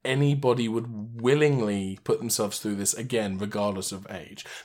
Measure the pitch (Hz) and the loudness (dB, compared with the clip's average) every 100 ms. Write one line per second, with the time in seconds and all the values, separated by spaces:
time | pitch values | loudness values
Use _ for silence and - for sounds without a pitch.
0 | 127 131 143 143 127 117 113 113 117 107 | -2 4 4 4 4 4 2 0 -4 -8
1 | 110 117 120 147 151 135 104 101 95 95 | -10 0 4 6 6 4 2 0 -4 -6
2 | - 110 113 - 104 - 107 101 98 - | -2 -2 0 -2 -2 -2 -4 -2 -2 -4
3 | 117 117 104 95 101 104 101 95 92 95 | -2 -2 -2 -4 -4 -2 -2 -2 -6 -8
4 | 98 95 76 - - - | -12 -14 -12 -16 -16 -12